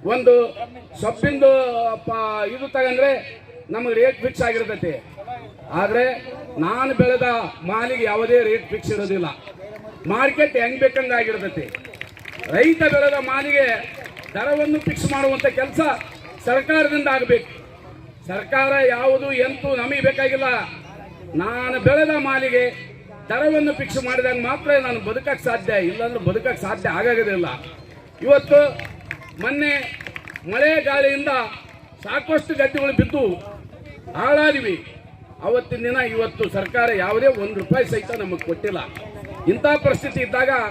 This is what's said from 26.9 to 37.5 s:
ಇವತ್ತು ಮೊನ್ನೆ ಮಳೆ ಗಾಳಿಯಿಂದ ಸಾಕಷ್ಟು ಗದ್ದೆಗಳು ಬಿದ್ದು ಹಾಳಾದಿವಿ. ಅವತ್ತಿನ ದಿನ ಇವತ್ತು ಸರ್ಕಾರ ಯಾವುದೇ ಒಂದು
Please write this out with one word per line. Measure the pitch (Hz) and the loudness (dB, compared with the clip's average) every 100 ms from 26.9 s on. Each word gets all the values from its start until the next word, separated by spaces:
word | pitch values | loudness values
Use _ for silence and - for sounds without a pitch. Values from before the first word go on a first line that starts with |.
| 175 226 226 208 190 165 127 - - - - - - | -2 0 2 0 0 -4 -6 -12 -18 -20 -20 -20 -8
ಇವತ್ತು | 254 285 - 294 294 - - - - - - - | 4 4 8 6 6 0 -12 -14 -14 -14 -14 -8
ಮೊನ್ನೆ | 233 285 294 285 262 - - - - - 156 | -4 -2 0 -2 -4 -12 -14 -14 -16 -14 -6
ಮಳೆ | 226 294 311 | 2 4 4
ಗಾಳಿಯಿಂದ | 277 277 269 277 285 262 220 - - - - - | 2 2 2 2 0 -2 -2 -10 -20 -20 -20 -18
ಸಾಕಷ್ಟು | 202 254 285 311 - | -6 -6 0 -2 0
ಗದ್ದೆಗಳು | 294 269 294 277 | 0 0 2 0
ಬಿದ್ದು | 269 - 285 233 175 - - - - - - - | 2 2 0 0 -2 -8 -16 -20 -20 -20 -20 -14
ಹಾಳಾದಿವಿ. | 151 240 294 302 285 233 170 - - - - - - | -4 2 4 4 2 -2 -4 -8 -20 -20 -20 -20 -8
ಅವತ್ತಿನ | 160 247 - 240 | 0 0 0 -6
ದಿನ | 233 254 | -2 0
ಇವತ್ತು | 240 226 226 - 208 | 0 -2 -4 -2 -4
ಸರ್ಕಾರ | 196 190 240 233 | -2 -2 0 2
ಯಾವುದೇ | 208 180 214 269 | 2 0 4 4
ಒಂದು | 247 202 | 2 -2